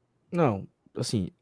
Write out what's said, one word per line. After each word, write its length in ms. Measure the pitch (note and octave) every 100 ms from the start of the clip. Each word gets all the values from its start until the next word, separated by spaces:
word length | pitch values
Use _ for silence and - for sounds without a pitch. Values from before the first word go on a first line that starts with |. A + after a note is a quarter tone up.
| _ _ _
Não, 380 | F3 D3 G2 - _ _
assim, 360 | - - A2 F2+ -